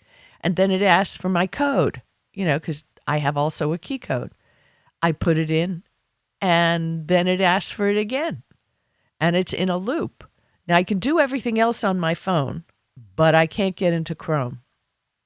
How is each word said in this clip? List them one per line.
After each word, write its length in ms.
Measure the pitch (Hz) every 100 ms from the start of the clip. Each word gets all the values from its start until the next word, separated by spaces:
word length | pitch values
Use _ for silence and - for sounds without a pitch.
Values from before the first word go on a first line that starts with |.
| _ _ - _
And 160 | - 175
then 140 | 196
it 120 | 190
asks 340 | 196 175 196 -
for 120 | 185
my 180 | 180 180
code, 540 | - 285 240 131 - - _ _
you 120 | -
know, 140 | 185 143
'cause 240 | - 147 - _ -
I 120 | 147
have 180 | 143 143
also 360 | 151 - 151
a 60 | 170
key 200 | - 269
code. 340 | - 127 - - _ _ _ _ _ _
I 100 | 170
put 240 | 160 170 156
it 120 | 156
in, 320 | 160 175 175 - _ _ _ _ _
and 680 | 190 170 170 170 165 165 156
then 180 | 180 180
it 120 | 185
asks 300 | 185 190 -
for 180 | - 202
it 80 | 208
again. 460 | 214 262 320 131 - _ _ _ _ _ _ -
And 160 | 165 175
it's 160 | 185
in 160 | - 185
a 60 | 180
loop. 460 | 196 311 - - - _ _ _ -
Now, 100 | 175
I 60 |
can 160 | 185 196
do 200 | 226 330
everything 400 | 269 262 240 220
else 240 | 226 226
on 140 | 202 185
my 140 | 165
phone, 500 | 165 - 170 139 170 - _ _ - 113 -
but 180 | 160
I 120 | 160 160
can't 300 | - 190 180
get 160 | 180
into 220 | 170 160
Chrome. 460 | 160 - 156 123 123 - _ _ _ _ _